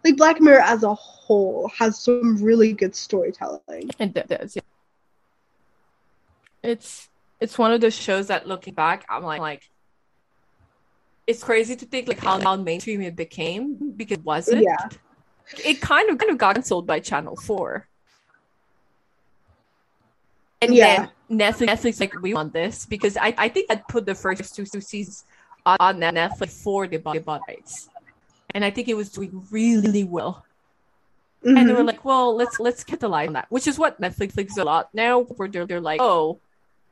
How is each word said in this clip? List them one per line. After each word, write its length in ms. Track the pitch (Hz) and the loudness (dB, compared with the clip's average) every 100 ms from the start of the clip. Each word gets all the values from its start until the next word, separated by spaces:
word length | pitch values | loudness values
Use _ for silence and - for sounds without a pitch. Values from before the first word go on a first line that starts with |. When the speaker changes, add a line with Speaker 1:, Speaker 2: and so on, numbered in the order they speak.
Speaker 1:
Like, 120 | 330 277 | 2 6
Black 240 | 311 320 | 6 8
Mirror 200 | 302 269 | 8 8
as 220 | 180 226 | 8 2
a 120 | 214 | 0
whole 760 | 208 - - - 208 190 175 202 - | -2 -10 -8 2 2 2 -2 -6 0
has 200 | 226 208 | 0 0
some 440 | - 247 233 208 | 0 2 2 2
really 300 | 208 226 220 | 4 6 6
good 220 | 208 190 | 4 -2
storytelling. 960 | - - 196 175 190 - 151 - - 247 - | -4 -4 -2 -2 -6 -10 -12 -14 -14 -12 -6
Speaker 2:
It 160 | 202 | -4
d-, 80 | 170 - | -4 -6
does, 280 | - 202 - | -6 -8 -14
yeah. 60 | - _ _ _ _ _ _ _ _ _ _ _ _ _ _ _ _ _ _ _ | -16 _ _ _ _ _ _ _ _ _ _ _ _ _ _ _ _ _ _ _
It's, 460 | 226 226 - - - _ _ - | -6 -6 -8 -20 -20 _ _ -8
it's 160 | 226 - | -6 0
one 140 | 226 | 2
of 80 | 233 | 4
those 140 | 226 | 2
shows 320 | 220 - 190 196 | 0 -2 -2 -2
that, 200 | 190 175 | -4 -6
looking 280 | 190 190 | -12 -10
back, 320 | - 156 180 - | -2 0 0 -4
I'm 140 | 123 | -8
like, 180 | 170 151 | -6 -6
like, 300 | 156 143 _ _ _ _ _ _ _ _ _ _ _ _ _ _ _ _ - | -8 -10 _ _ _ _ _ _ _ _ _ _ _ _ _ _ _ _ -4
it's 180 | 226 | -4
crazy 320 | - 226 226 247 | 0 0 0 -6
to 100 | 247 | -8
think, 220 | 262 247 | -8 -6
like, 100 | 220 | -4
how, 220 | - 190 | -2 0
how 160 | 190 190 | 0 0
mainstream 440 | 180 175 220 202 | -2 -6 -6 -6
it 120 | 185 | -8
became, 800 | 170 165 - 160 190 277 240 294 202 | -8 -10 -8 -8 -6 -8 -8 -10 -8
because 220 | 220 190 | -8 -6
it 60 | |
wasn't. 400 | 156 151 165 226 | -4 -4 2 4
Speaker 1:
Yeah. 240 | 196 156 226 - _ _ _ _ - - | 4 2 -6 -14 _ _ _ _ -20 -6
Speaker 2:
It 160 | 294 277 | -2 -2
kind 300 | - 294 440 | 2 2 2
of, 80 | 277 | 2
kind 120 | 427 | 0
of 80 | 277 | 2
got 180 | 196 202 | 2 2
canceled 300 | - 180 175 | 0 -4 -2
by 140 | 156 | -4
Channel 360 | - 147 156 - | -2 -6 -6 -10
four. 500 | - 202 - 65 - _ _ _ _ _ _ _ _ _ _ _ _ _ _ _ _ _ _ _ _ _ _ _ _ _ _ - | -6 -4 -4 -8 -12 _ _ _ _ _ _ _ _ _ _ _ _ _ _ _ _ _ _ _ _ _ _ _ _ _ _ -2
And 140 | 240 | 4
Speaker 1:
Yeah. 340 | 240 208 196 208 _ - | 8 8 6 0 _ -4
Speaker 2:
then 100 | 220 | 0
Netflix, 300 | 208 220 233 | 0 2 0
Netflix, 320 | 202 233 226 | 0 -2 -2
like, 200 | 196 - | -4 -6
"We 140 | 180 | -6
want 180 | 160 156 | -4 -4
this," 320 | 160 180 226 | -4 -6 -8
because 320 | - 208 202 196 | -12 -2 -2 0
I, 180 | 214 226 | -2 0
I 100 | 220 | -2
think 220 | 370 - | -2 -2
I'd 160 | 220 - | -4 -4
put 160 | 240 | -4
the 100 | 196 | -4
first 400 | 190 190 190 196 | -4 -4 -4 -8
two, 120 | - 202 | -14 -12
two 140 | 202 | -12
seasons 440 | 196 208 190 - - _ _ _ | -12 -12 -12 -14 -20 _ _ _
on, 120 | - 190 | 2 4
on 180 | 185 185 | 4 2
Net-, 140 | 170 | -2
Netflix 240 | 165 175 - | 0 -2 -4
before 460 | 190 - 208 196 185 | -10 -8 -4 -4 -4
they 120 | 165 | -6
bought, 160 | 160 | -6
they 60 | 156 | -8
bought 220 | 160 147 - | -8 -10 -10
rights. 400 | - - - - - _ _ _ _ - | -18 -18 -20 -20 -20 _ _ _ _ -10
And 120 | 202 | -4
I 60 | 202 | -4
think 180 | 202 240 | -2 -4
it 60 | |
was 160 | 220 208 | -4 -6
doing 360 | - 196 190 190 | -8 -10 -12 -8
really 540 | 214 233 226 214 208 | 0 2 4 4 2
well. 400 | 190 175 147 180 _ _ _ _ _ _ _ _ _ _ | 0 -4 -6 -8 _ _ _ _ _ _ _ _ _ _
And 140 | 240 254 | 6 8
they 160 | 240 | 8
were 60 | 240 | 6
Speaker 1:
Mm-hmm. 80 | 320 | 2
Speaker 2:
like, 180 | 330 | 0
"Well, 320 | 269 262 247 226 | 0 2 2 0
let's, 240 | 240 - | -2 -2
let's 240 | 240 240 | -4 -4
capitalize 440 | - - 220 160 160 | -8 -8 -4 -2 -2
on 60 | |
that," 120 | 143 - | -6 -4
which 180 | 247 302 | -4 -4
is 120 | 277 | 0
what 220 | 311 - | -2 -2
Netflix 340 | 208 - 233 | -8 -6 -8
does 240 | - 196 202 | -6 -6 -4
a 60 | |
lot 260 | 160 160 - | 0 0 -2
now, 300 | 214 233 247 | -2 0 2
where 260 | 240 240 196 | 0 -6 -8
they're, 160 | 196 | -8
they're 160 | 175 175 | -8 -6
like, 200 | 165 156 | -4 0
"Oh," 380 | 247 175 156 - _ _ _ _ _ | 2 2 0 -4 _ _ _ _ _